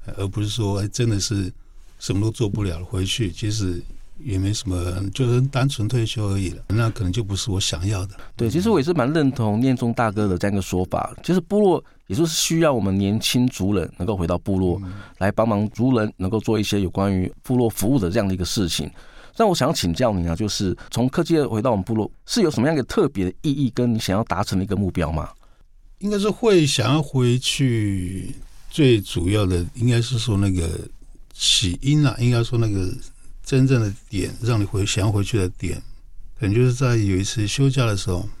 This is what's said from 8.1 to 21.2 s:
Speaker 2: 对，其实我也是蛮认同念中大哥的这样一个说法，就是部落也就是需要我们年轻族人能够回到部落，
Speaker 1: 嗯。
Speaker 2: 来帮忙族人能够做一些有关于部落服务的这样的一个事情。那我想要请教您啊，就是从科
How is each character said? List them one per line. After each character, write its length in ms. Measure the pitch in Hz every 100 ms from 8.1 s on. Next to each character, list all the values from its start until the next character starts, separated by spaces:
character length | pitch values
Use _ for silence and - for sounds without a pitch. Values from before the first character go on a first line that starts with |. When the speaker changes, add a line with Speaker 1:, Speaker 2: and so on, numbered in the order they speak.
| - - -
Speaker 2:
对， 140 | 117
其 100 | 156
实 80 | 202
我 100 | 196
也 60 |
是 80 | 139
蛮 180 | 170 123
认 220 | 165 139
同 260 | 127 110 104
念 160 | 131
中 160 | 123 120
大 160 | 117 113
哥 180 | 101 107
的 80 | 87
这 100 | 101
样 80 |
一 20 | 101
个 40 |
说 240 | 92 90
法， 320 | 92 - - -
就 100 | -
是 80 | 180
部 200 | 170 202
落 220 | 208 151 - - _
也 60 |
就 120 | 104 165
是 100 | 160
需 220 | - 165
要 100 | 160
我 80 | 127
们 160 | 98 95
年 200 | 98 110
轻 280 | - 127 123
族 260 | - 92
人 180 | 101 82 -
能 80 |
够 100 | 90
回 120 | 98 85
到 100 | 87
部 220 | - 95
落， 200 | 92 85
Speaker 1:
嗯。 80 | 95 98 - -
Speaker 2:
来 160 | 95
帮 160 | 101 110
忙 180 | 104 107
族 280 | - 123 123
人 140 | 104 -
能 100 | 92
够 100 | 107
做 220 | 101 110
一 20 |
些 160 | 101 101
有 120 | 92
关 200 | - 98
于 220 | 95 92 -
部 140 | - 123
落 140 | 117
服 200 | - 101
务 80 | 139
的 120 | 90
这 80 | 104
样 100 | 98
的 60 |
一 20 | 92
个 80 |
事 240 | 90 - 90
情。 220 | - 73 - - - - -
那 80 |
我 80 | 226
想 140 | 170 131
要 80 |
请 180 | - 87
教 200 | 82 127
您 160 | 98 85
啊， 80 | 82
就 100 | 107
是 300 | - 101 - -
从 160 | - 127
科 160 | -